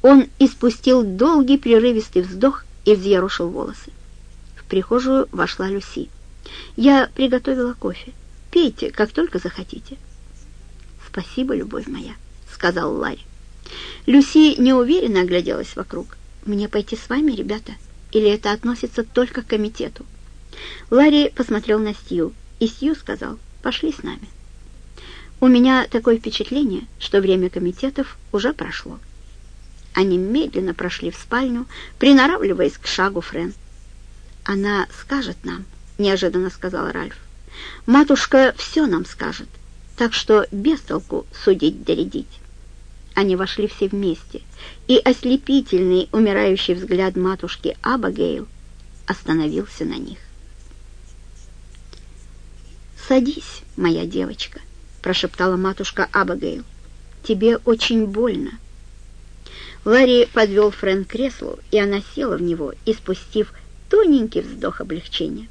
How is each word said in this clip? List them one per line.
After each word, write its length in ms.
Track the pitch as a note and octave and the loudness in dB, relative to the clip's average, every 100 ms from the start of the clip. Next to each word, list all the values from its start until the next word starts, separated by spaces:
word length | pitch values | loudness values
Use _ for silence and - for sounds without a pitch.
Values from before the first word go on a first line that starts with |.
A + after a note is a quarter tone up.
Он 260 | B3+ C#4 - - | 10 8 6 2
испустил 640 | C4+ - A#3+ A3+ - B3+ | 2 4 -2 0 2 2
долгий 540 | G#3 F#3 C4+ D#4 B3+ C#4 | 2 2 2 4 4 2
прерывистый 680 | A#3+ A3+ B3 A3+ G#3+ F3+ | 6 4 6 2 0 -2
вздох 420 | F#3 F#3 C4 C#4 - - | -2 0 0 0 -14 -2
и 100 | - | 4
взъерошил 540 | G#3 F#3+ F#3+ F#3 - E3+ | 4 4 2 2 -4 -6
волосы. 460 | - - - - - - - - - - - | -6 -10 -12 -20 -20 -20 -20 -20 -20 -20 -20
В 80 | - | -4
прихожую 640 | F#3+ F#3 A#3+ C4 C4+ - | -4 0 -2 2 0 0
вошла 380 | F3+ E3+ - F#3+ | -4 -6 -4 -6
Люси. 400 | G3 - - - - - - - - - - | -6 -8 -12 -12 -16 -20 -20 -20 -20 -16 2
«Я 340 | B3+ C#4 B3+ - | 6 6 2 -2
приготовила 580 | C4 B3 C#4 C4 B3 | 0 0 -2 -2 -4
кофе. 400 | B3 - F3+ - - - - - | -4 -8 -10 -16 -20 -20 -20 -2
Пейте, 400 | F4 D4+ - - | 2 2 -2 -8
как 200 | - A3 | -2 -2
только 280 | - E4+ F3+ | -2 -4 -4
захотите». 580 | F3 - F3+ - - C4+ - - - - - - - - - - - | -8 -10 -14 -16 -16 -20 -20 -20 -20 -20 -20 -20 -20 -20 -20 -20 -12
«Спасибо, 480 | - F#3 - C4 - | -12 -8 -6 -4 -4
любовь 320 | G#3 - - | -6 -10 -10
моя», 260 | - - - - - - | -12 -14 -18 -20 -20 -20
сказал 420 | - F3 F3 D3 - | -4 -2 -2 -4 -4
Ларри. 300 | - - - - - - - - - - - | -6 -8 -16 -20 -20 -20 -18 -16 -16 -6 4
Люси 540 | C4+ C#4 D#4 D#4 - | 6 6 6 6 6
неуверенно 600 | B3 C4 A#3+ F4+ A#3+ G3 | 4 4 4 2 2 0
огляделась 540 | F3+ F3+ F3 - - - | 2 0 -2 -6 -8 -10
вокруг. 420 | F#3+ E3+ - - - - G#3 | -10 -10 -12 -20 -20 -14 -6
«Мне 240 | G3+ G#3 | -4 -2
пойти 260 | G#3+ G3+ A3 | -4 -4 -10
с 140 | - | -4
вами, 240 | B3+ D4+ | 0 2
ребята? 400 | A3 F#3+ G#3+ - - - - - | 0 -2 -6 -8 -18 -20 -20 0
Или 180 | G#3+ G#3+ | 2 4
это 220 | G#3+ G#3 | 2 -2
относится 520 | G#3 A#3+ A#3+ A#3+ - | -2 -2 -4 -4 -6
только 380 | A3+ - B3 - | -2 0 0 -4
к 60 | A3+ | -4
комитету?» 580 | A3 G#3+ - D3 - - - - - - - - - - | -2 -2 -6 -10 -10 -20 -20 -20 -20 -20 -18 -18 -18 2
Ларри 400 | B3 D4+ D4 C#4+ | 6 6 6 2
посмотрел 500 | - A#3+ G#3+ G#3+ G#3+ | -2 -4 -4 0 0
на 140 | G#3+ | 0
Сью, 400 | G#3 - F3 D#3+ - - - | -6 -6 -4 -4 -6 -20 -4
и 80 | A3+ | -4
Сью 280 | - C#4 D#4 | -2 -4 -4
сказал: 420 | - G3+ - A3 - - | -8 -10 -10 -12 -18 -10
«Пошли 300 | B3 B3+ D#4 | -8 -6 -6
с 120 | - | -6
нами». 260 | - - - - - - - - - - - - - - | -12 -12 -16 -20 -20 -20 -20 -20 -20 -20 -20 -20 -20 2
«У 80 | B3+ | 4
меня 400 | B3 B3+ C4 A#3 | 6 6 4 0
такое 300 | A#3+ A#3 A3+ | -2 2 0
впечатление, 680 | A3 - G#3+ C4 C#4 F3 D3+ - | -2 -6 -4 -2 -2 -4 -10 -16
что 200 | - G3+ | -2 0
время 300 | F#3+ F#3 F3+ | 2 0 0
комитетов 680 | F#3 F3 F#3 C4+ C#4 C4+ - - | -2 -6 -4 -6 -4 -8 -10 -6
уже 220 | G#3 A#3 | -4 -2
прошло». 460 | D4+ - - - - - - - - - - - - - | -4 -10 -10 -14 -18 -20 -20 -20 -20 -20 -20 -20 -20 -8
Они 240 | - F#3+ F3+ | -2 0 0
медленно 560 | F#3+ C4 D#4+ F#3 F#3 | 0 -2 -2 -4 -6
прошли 380 | E3+ F3+ - F3 | -6 -8 -6 -10
в 60 | - | -10
спальню, 480 | - A#3+ C4 A#3+ B3+ - - - | -6 -4 -2 -4 -8 -16 -20 2
приноравливаясь 800 | C4 C4+ C4+ F#4 G3+ F3 C#3+ - | 6 8 6 2 -2 0 -2 -2
к 100 | - | -8
шагу 340 | - F#3+ F#3 | -2 -2 -2
Френ. 320 | F3 D#3+ F3 G3+ - - - - - - - - - | -8 -8 -8 -10 -20 -20 -20 -20 -20 -20 -20 -14 -6
«Она 420 | G3 G3+ G3+ - - | -2 -2 -2 -4 -10
скажет 360 | - C#4 A3 F#3 | -8 -6 -6 -10
нам», 220 | F#3 F3+ G3 - - - | -10 -12 -14 -20 -18 -2
неожиданно 520 | G3+ F#3+ F#3 F3+ F#3 | 0 0 0 0 -4
сказал 420 | - F#3 F3 F3 | -6 -8 -6 -6
Ральф. 260 | F3+ E3+ - - - - - - - - | -8 -10 -14 -20 -20 -20 -18 -18 -10 4
«Матушка 680 | C4+ D4 C4+ - C4 C4 - | 4 6 2 4 4 4 2
все 280 | - D#4+ D4 | -4 0 0
нам 200 | E3 F3+ | 0 -4
скажет, 420 | - - - - - - - - - | -10 -10 -10 -16 -20 -20 -20 -20 -4
так 180 | A#3 | -2
что 320 | - - G#3+ - | -2 2 2 2
без 280 | G3+ A#3+ D#4 | -2 -2 -2
толку 440 | - D#3+ - - - - | -4 -8 -6 -8 -8 -4
судить 400 | - F#3+ D3+ - | 0 2 0 -2
да 120 | - E3 | -4 -2
рядить». 320 | F#3 - - - - - - - - - - - | -4 -8 -10 -18 -20 -20 -20 -20 -20 -20 -6 -2
Они 200 | G3 F3+ | 0 0
вошли 320 | F#3 - G#3+ | -2 -4 -6
все 200 | - G3 | -4 -4
вместе, 540 | G3+ G3 E3 - - - - - - - | -2 -4 -6 -10 -18 -18 -20 -20 -16 2
и 100 | B3+ | 4
ослепительный, 1120 | - B3 B3 C4+ - C4+ - F3+ F#3 F#3 - | 4 0 0 -2 2 0 2 0 2 2 0
умирающий 640 | G#3+ A3 G3 G#3 F#3+ - F3+ | 2 2 2 2 0 -2 -4
взгляд 400 | F3+ F3+ F#3+ F#3 | -2 0 0 0
матушки 600 | F#3 F#3+ - - - - | -2 -4 -8 -8 -8 -6
Абигейл 680 | - B3+ G3 G3+ F3 D3+ - - - - - - - | -4 -2 -4 -2 -4 -4 -10 -18 -20 -20 -20 -18 -8
остановился 760 | F#3+ - D#3+ D3+ D#3+ G3+ - D#3+ | -8 -2 -2 -2 -4 -8 -10 -8
на 120 | - | -8
них. 220 | - - - - - - - - - - - - - - - - - - - - - - - - - - - - - - - | -12 -16 -20 -20 -20 -20 -20 -20 -20 -20 -20 -20 -20 -20 -20 -20 -20 -20 -20 -20 -20 -20 -20 -20 -20 -20 -20 -20 -20 -20 2
«Садись, 560 | C4 B3 - - - - - | 2 2 -6 -14 -18 -16 -4
моя 300 | F3 E3 E3+ | -2 -2 -4
девочка», 540 | F#3 F#3 - - - - - - - | -6 -6 -8 -14 -14 -20 -20 -20 -10
прошептала 540 | - F3+ F3 - F#3 F3+ | -6 -4 -4 -2 -2 0
матушка 500 | F#3+ F#3+ F#3+ - - | -2 -4 -8 -4 -2
Абигейл. 520 | G3+ F#3 F3 F2 E2 - - - - - - | 0 -2 -4 -6 -8 -14 -20 -20 -20 -20 -16
«Тебе 340 | - G#3 A3 A3+ | -4 2 2 2
очень 480 | - A3+ - A3+ G#3+ | 0 0 0 0 0
больно». 460 | G3+ A#3+ - - - - - - - - - - - - - - - | -2 -2 -2 -8 -12 -20 -20 -20 -20 -20 -20 -20 -20 -20 -20 -20 -8
Ларри 440 | G#3 A#3+ B3+ B3 A#3 | 4 6 8 6 4
подвел 380 | A#3 A3 G3 G#3 | 4 2 4 2
Френ 360 | - G3 F#3+ F#3+ | 2 -2 -2 -4
к 20 | |
креслу, 500 | A3+ C4 - - G1+ - | -4 -6 -6 -12 -12 -2
и 80 | G#3+ | 0
она 220 | G3+ G3+ G3+ - | 2 -2 -6 -6
села 200 | C4+ F3 | -4 -2
в 60 | |
него, 320 | F3 E3 C#3+ - - | -4 -4 -6 -6 -4
испустив 680 | A3 - F#3 - G#3+ A3 - - - - | -4 -4 -8 -4 -4 -4 -8 -20 -20 0
тоненький 520 | G4+ G4 C#4 A3 F3 | 4 6 4 2 -4
вздох 400 | - - - E3+ | -8 -8 -8 -8
облегчения. 640 | - D#3+ - - D#3+ F3 A3+ | -10 -10 -8 -8 -8 -8 -14